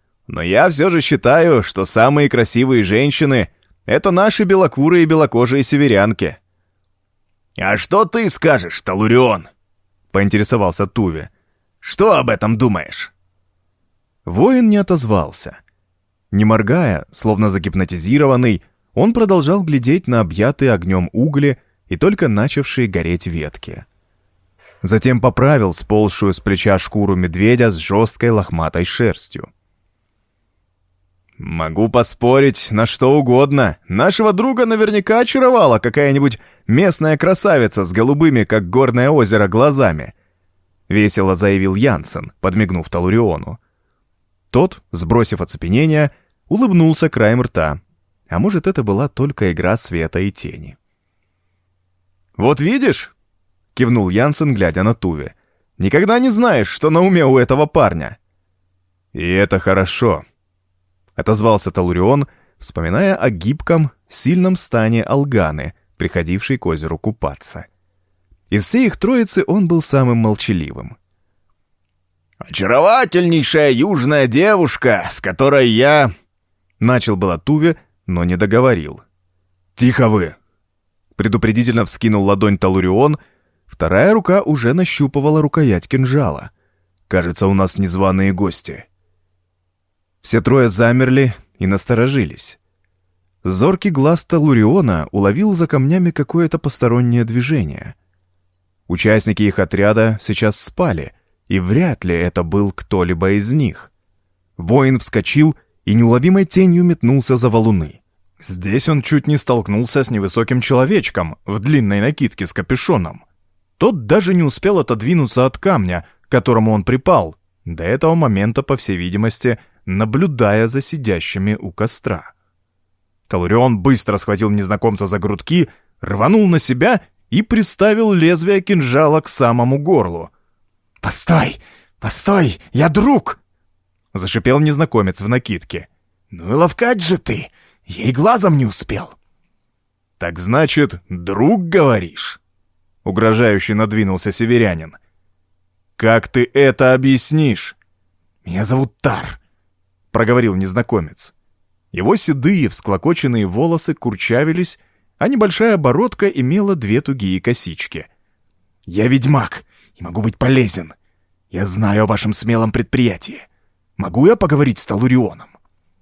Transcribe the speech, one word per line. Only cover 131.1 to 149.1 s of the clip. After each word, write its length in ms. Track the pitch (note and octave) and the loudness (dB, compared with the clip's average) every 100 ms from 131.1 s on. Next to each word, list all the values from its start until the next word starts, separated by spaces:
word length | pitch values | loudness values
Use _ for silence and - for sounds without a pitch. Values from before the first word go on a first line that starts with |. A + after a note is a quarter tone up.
| - - E3 A2 - - _ _ _ | -6 0 0 0 -6 -20 _ _ _
Постой! 600 | A2 - - G3 C#3+ F2+ - | -6 -4 0 2 0 -2 -8
Я 180 | A#2+ D#3+ | -2 0
друг!» 500 | D3+ A#3+ C#4 - - _ _ _ _ _ _ _ | 2 2 2 -2 -12 _ _ _ _ _ _ _
зашипел 460 | G2 F#2 A2+ B2 C#3 | -10 -6 -2 2 2
незнакомец 640 | D3+ D3 D#3+ A#2 G2 - | 2 0 0 0 -2 -4
в 80 | G2+ | -2
накидке. 580 | B2 - F#2 - F2 - _ _ _ _ | -4 -4 -10 -10 -14 -14 _ _ _ _
«Ну 220 | F2 E2+ | -14 -4
и 20 | |
ловкач 480 | C#3 E3+ - A#3+ A#3 | 0 0 0 -2 -2
же 160 | E3 F#3 | -2 -4
ты! 340 | - G#2+ - _ _ _ - | -4 -8 -8 _ _ _ -18
Я 200 | - B2 | -6 -4
и 60 | |
глазом 460 | B2+ F#3+ A#3+ F#3 D3 | 0 2 2 2 2
не 80 | A#2+ | 0
успел!» 480 | - - G2+ D#2+ _ _ _ _ _ _ _ _ _ _ - | -4 -6 -8 -10 _ _ _ _ _ _ _ _ _ _ -12
«Так 220 | E2+ E2+ | -10 -8
значит, 640 | F2+ B2+ D3+ D3+ C#3+ F2+ - | -2 0 2 2 0 -2 -12
друг, 540 | F2+ F2 - C#3 A3 | -12 -6 0 2 2
говоришь?» 800 | E3+ F#3 C#3+ A2 E2+ - - - _ _ _ _ _ _ | 0 2 2 2 -2 -12 -14 -14 _ _ _ _ _ _
угрожающе 680 | - F2+ A2 A2 A#2 G2+ - | -6 0 2 2 2 0 0
надвинулся 600 | G#2+ A2 G#2+ G2 F#2 G#2 | -2 -2 0 -2 -2 -4
северянин. 640 | - A#2 A#2+ G#2+ E2 D#2+ - _ _ _ _ _ _ _ _ _ - | -4 0 2 2 -2 -10 -20 _ _ _ _ _ _ _ _ _ -4
«Как 320 | A2 A2+ - | 2 2 0
ты 220 | B2+ A#2+ | -2 0
это 400 | C3+ C3+ - C3 | 4 2 4 2
объяснишь?» 840 | C3 C3+ C3 - D#3 D3 G2+ - - _ _ _ _ _ _ | 4 4 2 2 0 0 -2 -8 -18 _ _ _ _ _ _
«Меня 220 | - F2+ G#2 | -10 -6 -2
зовут 340 | B2+ C3+ _ | -2 -2 _
Тар», 400 | C3 | -6